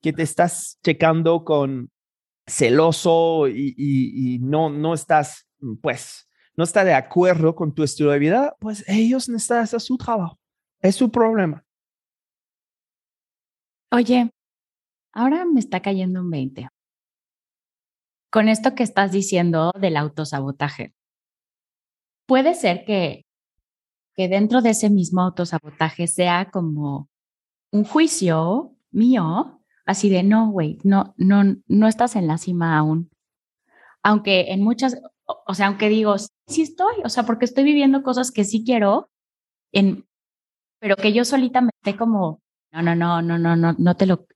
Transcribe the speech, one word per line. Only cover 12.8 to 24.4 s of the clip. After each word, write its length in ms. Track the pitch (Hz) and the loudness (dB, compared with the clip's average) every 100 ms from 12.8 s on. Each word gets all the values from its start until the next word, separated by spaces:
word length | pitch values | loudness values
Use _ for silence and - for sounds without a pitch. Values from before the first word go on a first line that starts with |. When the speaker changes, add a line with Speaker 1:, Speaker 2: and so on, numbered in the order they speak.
| _ _ _ _ _ _ _ _ _ _ _ | _ _ _ _ _ _ _ _ _ _ _
Speaker 2:
Oye, 380 | 240 233 247 240 _ _ _ _ _ _ _ _ | 0 2 2 0 _ _ _ _ _ _ _ _
ahora 320 | - 247 311 359 | -4 -2 0 0
me 140 | 285 | 0
está 220 | - 185 | 0 -4
cayendo 400 | 196 196 185 185 | -4 -4 -2 -4
un 80 | 180 | -4
veinte. 380 | 160 131 131 123 _ _ _ _ _ _ _ _ _ _ _ _ _ _ _ _ | -4 -6 -8 -18 _ _ _ _ _ _ _ _ _ _ _ _ _ _ _ _
Con 160 | 220 214 | 0 2
esto 280 | 220 202 - | 2 0 -2
que 80 | |
estás 280 | 226 - 196 | -4 -2 -2
diciendo 600 | 190 190 180 175 160 160 190 | -2 -2 0 0 0 0 -2
del 180 | 196 156 | -2 -2
autosabotaje, 960 | 147 151 151 143 135 139 143 143 120 _ _ _ _ _ _ _ _ _ _ _ _ _ _ | -4 -6 -8 -6 -8 -6 -8 -8 -16 _ _ _ _ _ _ _ _ _ _ _ _ _ _
puede 280 | 262 277 349 | 2 2 0
ser 300 | 208 175 - | -2 -2 -2
que, 400 | 202 170 - _ _ _ _ _ _ _ _ _ - | -2 -2 -6 _ _ _ _ _ _ _ _ _ -6
que 140 | 185 | -2
dentro 320 | 190 | 0